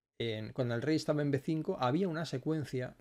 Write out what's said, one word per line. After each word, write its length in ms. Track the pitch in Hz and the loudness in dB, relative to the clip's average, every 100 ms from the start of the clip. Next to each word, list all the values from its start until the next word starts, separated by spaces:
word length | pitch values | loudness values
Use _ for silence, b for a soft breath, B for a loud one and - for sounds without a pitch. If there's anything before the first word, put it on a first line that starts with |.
| _ - | _ -4
en, 320 | 117 110 110 | -2 -2 -4
cuando 240 | 123 123 117 | -2 0 0
el 60 | |
rey 120 | 127 | 2
estaba 260 | 160 156 147 | 2 2 2
en 100 | 147 | 2
B 80 | 135 | 2
cinco, 380 | 156 156 151 180 | 0 -2 -2 0
había 260 | 127 151 190 | 2 2 2
una 200 | 160 160 | -2 -4
secuencia 680 | 131 151 156 135 127 127 - | -4 -2 -2 -2 -4 -6 -10